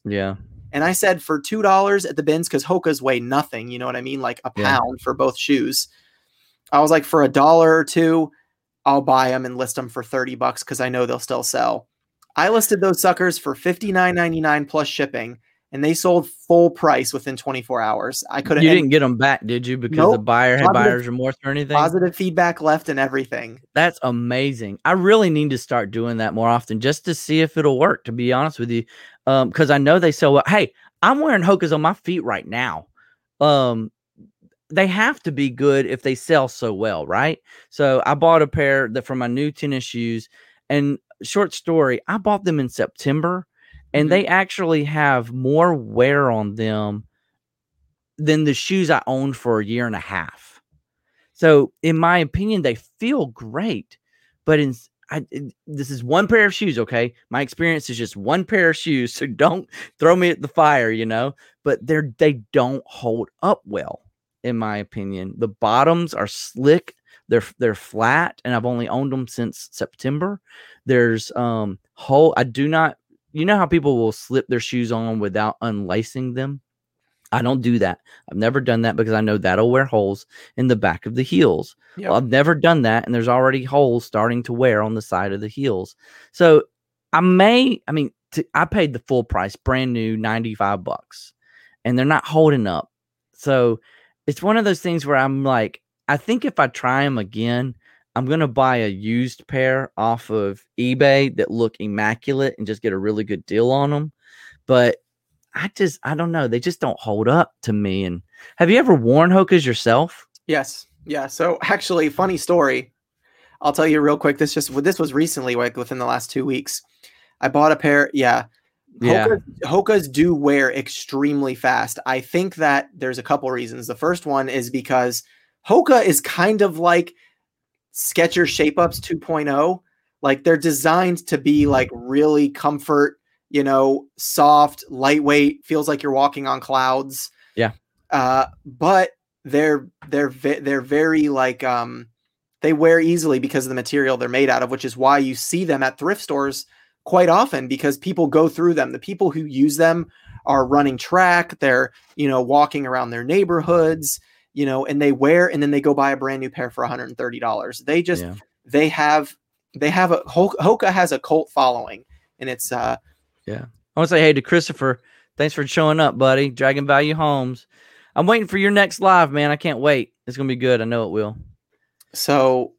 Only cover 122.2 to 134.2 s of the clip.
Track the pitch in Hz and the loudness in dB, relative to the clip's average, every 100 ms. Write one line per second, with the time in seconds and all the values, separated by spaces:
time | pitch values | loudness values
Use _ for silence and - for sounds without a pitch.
122.2 | 127 170 190 160 151 139 - 131 131 127 | -2 -4 -4 -2 0 0 -2 -8 -8 -8
123.2 | 113 143 131 127 117 123 117 117 156 175 | -4 -2 -2 -6 -8 -12 -12 -4 -4 -4
124.2 | 147 139 131 131 120 131 - 127 123 120 | -2 -2 -2 -4 -6 -8 -2 0 0 -4
125.2 | - _ _ _ - 220 - 247 196 143 | -12 _ _ _ 2 4 6 4 4 0
126.2 | - - 190 214 202 160 175 175 170 _ | -2 0 0 2 0 2 2 2 0 _
127.2 | _ _ _ _ _ _ _ - - - | _ _ _ _ _ _ _ -10 -4 0
128.2 | 170 175 170 - 151 160 170 - - 160 | 0 0 -2 0 -2 0 -2 -2 -8 -8
129.2 | - 156 147 139 165 180 _ _ _ _ | -6 -4 -2 0 0 -2 _ _ _ _
130.2 | 139 135 165 156 160 135 160 170 185 175 | -2 0 2 2 2 0 2 2 2 -2
131.2 | - 147 143 147 143 131 120 120 123 139 | -4 -2 2 2 4 2 0 -6 -4 0
132.2 | 151 147 143 139 147 143 - 147 143 - | 2 4 2 0 -4 -4 0 2 2 -2
133.2 | _ _ _ 143 139 135 135 139 - - | _ _ _ -2 2 2 2 0 -6 -12